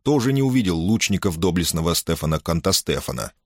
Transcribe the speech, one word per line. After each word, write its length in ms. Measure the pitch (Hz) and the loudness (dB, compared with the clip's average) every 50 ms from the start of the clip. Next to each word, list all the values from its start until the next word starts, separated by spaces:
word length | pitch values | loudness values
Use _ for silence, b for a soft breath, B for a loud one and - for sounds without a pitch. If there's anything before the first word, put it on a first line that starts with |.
| b | b
то 120 | 151 147 | 0 2
уже 180 | 147 113 131 135 | 2 2 2 2
не 100 | 139 135 | 2 2
увидел 340 | 135 127 131 113 90 87 82 | 2 2 2 2 2 0 0
лучников 600 | 80 92 110 110 - - 101 90 - 101 82 80 | 2 2 2 2 2 0 -2 0 0 -2 -2 0
доблестного 580 | 85 92 85 90 87 - - 80 80 85 85 | 0 0 2 2 0 0 -2 -2 0 0 0
Стефана 460 | - - - 82 78 - 78 78 78 | 0 0 -2 -4 -2 0 -2 -2 -2
Контастефана. 920 | - - 85 85 - - 92 - - - 76 65 - - - 62 53 - - _ _ | -2 -2 -2 0 0 0 0 0 0 -2 -4 -4 -2 -6 -8 -8 -8 -10 -12 _ _